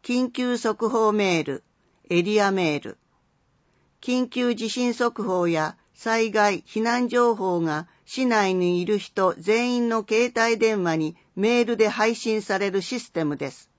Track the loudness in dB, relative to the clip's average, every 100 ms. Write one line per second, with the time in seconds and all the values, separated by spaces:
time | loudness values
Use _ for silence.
0 | -2 -2 -2 -2 -4 -2 -2 -2 -2 2
1 | 2 2 2 0 -2 -8 _ _ _ _
2 | _ 0 2 2 2 2 0 -2 -6 -18
3 | _ _ _ _ _ _ _ _ _ _
4 | -2 -2 -2 0 -2 0 -4 -2 -2 0
5 | -2 -2 -2 0 2 0 -2 -6 _ _
6 | -2 0 2 2 2 0 -4 -2 0 0
7 | 0 2 2 2 0 0 0 -4 -8 _
8 | _ -2 2 2 2 2 2 0 0 -2
9 | -2 0 0 0 0 0 2 0 0 -2
10 | 0 0 0 0 0 2 2 2 0 0
11 | -2 -8 _ -2 2 2 2 2 0 2
12 | -2 0 -4 -4 -2 -2 0 -2 -4 -10
13 | -6 -4 -2 -4 -8 -10 _